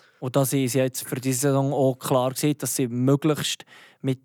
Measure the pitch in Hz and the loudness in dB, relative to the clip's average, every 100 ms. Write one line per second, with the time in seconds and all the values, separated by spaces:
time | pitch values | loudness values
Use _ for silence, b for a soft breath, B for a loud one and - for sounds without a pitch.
0 | b b 127 139 131 139 127 131 131 - | b b -2 0 2 0 0 2 0 -2
1 | - 147 127 123 143 135 139 143 135 127 | -8 -4 -2 0 2 2 0 2 2 0
2 | - 131 127 127 151 147 127 - 127 120 | 0 2 2 0 -2 -2 -4 -2 -2 0
3 | 131 139 160 147 - - - B B B | 2 2 2 0 -4 -8 -12 B B B
4 | 135 127 | -6 -6